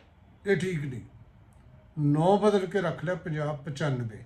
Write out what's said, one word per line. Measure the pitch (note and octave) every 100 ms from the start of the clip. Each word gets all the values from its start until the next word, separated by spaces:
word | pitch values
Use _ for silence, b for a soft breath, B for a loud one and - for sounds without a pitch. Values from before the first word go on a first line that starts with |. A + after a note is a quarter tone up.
| - _ - - G3+
ਇਹ | F#3+
ਠੀਕ | F#3 E3 C#3+
ਨਹੀਂ। | A2+ - - - - - - - - - D#3
ਨਾਂ | D3 D3 F3 G3+
ਬਦਲ | G#3+ G3+ F#3
ਕੇ | G3
ਰੱਖ | E3+ C#3 D#3+
ਲਿਆ | F3+
ਪੰਜਾਬ | E3+ D3+ D3+ C#3+
ਪਚਾਨਵੇਂ। | C#3+ - D3+ B2 A2+ G#2+